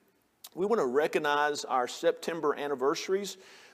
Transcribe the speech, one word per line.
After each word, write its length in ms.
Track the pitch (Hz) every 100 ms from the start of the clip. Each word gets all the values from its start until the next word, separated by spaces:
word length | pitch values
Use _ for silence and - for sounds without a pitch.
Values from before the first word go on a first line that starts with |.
| _ _ _ _ - 151
We 100 | 202
want 140 | 220
to 80 | 135
recognize 760 | 135 165 180 151 147 147 147 -
our 220 | 127 123
September 680 | - 165 165 - 170 151 127
anniversaries. 800 | 143 135 135 160 - 190 196 - - - -